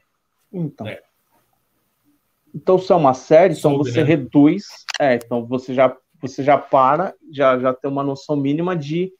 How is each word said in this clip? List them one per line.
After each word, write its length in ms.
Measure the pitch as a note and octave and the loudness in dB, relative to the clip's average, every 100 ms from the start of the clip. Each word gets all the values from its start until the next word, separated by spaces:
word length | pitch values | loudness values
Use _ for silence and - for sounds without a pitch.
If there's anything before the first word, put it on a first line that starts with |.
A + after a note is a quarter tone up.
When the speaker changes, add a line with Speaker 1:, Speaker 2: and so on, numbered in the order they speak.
| _ _ _ _ _ | _ _ _ _ _
Speaker 1:
Então. 360 | F#3+ D#3 - G#2+ | -10 -10 -10 -14
Speaker 2:
É. 140 | F#2+ _ _ _ _ _ _ _ _ _ _ _ _ _ _ _ | -14 _ _ _ _ _ _ _ _ _ _ _ _ _ _ _
Speaker 1:
Então, 240 | - - F#3 | -10 0 0
se 120 | F#3 | 2
é 40 | F#3 | 2
uma 180 | C#3+ | 2
série, 400 | B2+ - D#3 F#3 | 0 4 4 4
então 180 | D#3 D3+ | 2 0
Speaker 2:
Soube, 180 | C#3 C3 | 0 -2
Speaker 1:
você 120 | A#2+ | -2
Speaker 2:
né? 60 | D3 | 0
Speaker 1:
reduz. 560 | D#3+ B2 D3 D3 F#3 - - - - | 0 2 4 4 2 -6 -20 -14 -2
É, 160 | C#3+ A#2+ | 0 0
então 300 | - A#2+ A#2 | -2 -8 -6
você 280 | B2+ B2+ | -8 -6
já, 220 | B2+ C3 - _ _ | 0 0 0 _ _
você 240 | C3+ - | -14 -6
já 140 | C#3 C#3+ | 0 0
para, 560 | - C#3 C3 D3+ F#3+ - - | 2 2 2 0 -4 -8 -18
já, 260 | C#3+ C3+ B2+ | -2 0 2
já 140 | C3 | -2
tem 160 | B2+ C#3 | -4 -6
uma 140 | C#3 | -6
noção 320 | C#3 C3+ - D3+ | -6 -8 -6 -4
mínima 400 | C#3 D3 F3 F3+ | -2 -4 -4 -6
de 380 | C#3+ E3 F#3 - | -6 -6 -6 -10